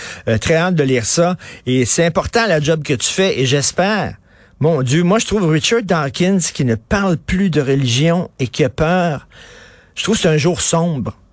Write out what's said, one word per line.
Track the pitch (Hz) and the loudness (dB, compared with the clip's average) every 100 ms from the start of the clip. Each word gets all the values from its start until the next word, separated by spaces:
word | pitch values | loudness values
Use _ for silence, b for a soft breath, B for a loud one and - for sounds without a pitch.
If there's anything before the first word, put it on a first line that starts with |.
| B B - | B B -2
Euh, | 110 | -2
très | - 160 | 2 2
hâte | 180 170 | 2 2
de | |
lire | 135 127 | 2 2
ça. | 117 - 170 180 B B - | 0 0 0 0 B B -2
Et | 127 | 0
c'est | 120 - 170 | 2 2 0
important | 170 - 233 226 | 0 -2 0 2
la | 156 | 0
job | 147 160 | 0 -2
que | 143 | -2
tu | 127 - | -4 -2
fais | - 190 113 | 0 0 0
et | 131 | 0
j'espère, | 143 135 - 190 214 135 - b b b b | 0 0 0 0 0 -4 -8 b b b b
mon | 147 156 | 0 2
Dieu, | 127 156 | 2 2
moi | 175 170 | 2 2
je | - | 0
trouve | 208 170 | 0 2
Richard | 156 - 233 | 0 2 0
Dawkins | 196 170 139 - 180 196 - | 0 -2 -2 -2 0 2 0
qui | - | -2
ne | 131 110 | -2 -2
parle | - 208 196 165 | -2 -2 0 -2
plus | - 185 196 | -2 -2 0
de | 151 | 0
religion | 131 139 127 120 165 170 - - | 0 0 0 0 2 0 -2 -6
et | 127 | -6
qui | - | -2
a | 131 | -2
peur, | - 160 185 170 139 - B B B B B B | 0 0 0 0 -4 -10 B B B B B B
je | - | -8
trouve | - 226 | -2 0
que | |
c'est | 175 | 2
un | 151 | 2
jour | 165 175 | 2 0
sombre. | - 165 170 143 110 - _ | 0 0 0 -2 -6 -10 _